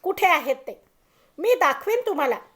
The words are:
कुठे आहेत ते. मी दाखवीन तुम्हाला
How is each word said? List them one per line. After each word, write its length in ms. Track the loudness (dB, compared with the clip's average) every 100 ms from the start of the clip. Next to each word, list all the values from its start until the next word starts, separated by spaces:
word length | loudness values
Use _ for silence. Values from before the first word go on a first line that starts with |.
कुठे 240 | -4 0 2
आहेत 280 | 2 0 -6
ते. 260 | -6 -18 _ _ _ _ _ -6
मी 160 | 0
दाखवीन 460 | 2 2 0 -2 -2 0
तुम्हाला 300 | -2 -2 -2 -8